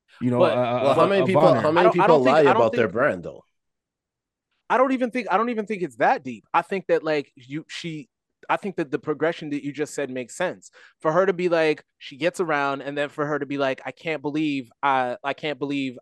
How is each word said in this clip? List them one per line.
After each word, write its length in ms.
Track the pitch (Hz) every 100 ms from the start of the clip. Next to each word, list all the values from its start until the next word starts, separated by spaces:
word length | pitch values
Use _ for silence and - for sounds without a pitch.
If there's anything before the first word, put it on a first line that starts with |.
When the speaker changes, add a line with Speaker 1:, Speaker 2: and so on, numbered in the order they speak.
| _ -
Speaker 1:
you 100 | 123
know, 80 | 120
Speaker 2:
But 180 | - 120
Speaker 1:
a, 40 |
a, 220 | 120 123
Speaker 3:
Well, 100 | 139
how 80 | 185
Speaker 1:
a, 60 | 196
Speaker 3:
many 120 | 196
Speaker 1:
a 20 | 131
Speaker 3:
people, 160 | 131
Speaker 1:
bonner. 180 | 156 127
Speaker 3:
how 100 | 151
Speaker 2:
I 20 |
Speaker 3:
many 100 | 170 175
Speaker 2:
don't, 40 |
I 140 | 175
Speaker 3:
people 40 | 180
Speaker 2:
don't 160 | 156
think, 100 | 127 151
Speaker 3:
lie 40 |
Speaker 2:
I 40 |
don't 120 | 143 -
Speaker 3:
about 160 | 113
their 140 | 120 110
Speaker 2:
think 80 |
Speaker 3:
brand, 300 | 107 139 92
though? 200 | 80 65 _ _ _ _ _ _ _ _ _ _ _ _ -
Speaker 2:
I 80 | 220
don't 160 | 269
even 180 | 262 240
think, 160 | 254 190
I 80 | 185
don't 120 | 240
even 160 | 220 202
think 160 | 208
it's 140 | 170 117
that 260 | 165 254
deep. 220 | 131 110 -
I 80 | -
think 260 | - 196 -
that, 160 | 165
like, 280 | 156 151 139 _
you, 300 | 123 147 -
she, 400 | - 170 156 131 _ _ _ -
I 80 | 160
think 180 | 208 180
that 140 | 151
the 80 | 143
progression 500 | - 143 160 170 151
that 120 | 143
you 80 | 143
just 220 | 139 147
said 160 | - 139
makes 260 | 127 120 -
sense. 340 | 180 101 - _ - _
For 120 | 160
her 140 | 165 190
to 80 |
be 140 | 175 180
like, 360 | 165 156 151 - _
she 200 | - 135
gets 220 | 165 180
around, 420 | 170 147 139 139
and 160 | 135 143
then 120 | 147
for 160 | - 147
her 140 | 147
to 60 | 139
be 120 | 139
like, 240 | 135 131 -
"I 60 |
can't 300 | - 165 151
believe 480 | 147 147 156 139 117 _
I, 340 | 143 135 123 120
I 80 | 139
can't 240 | 139 156 135
believe 380 | 143 143 135 123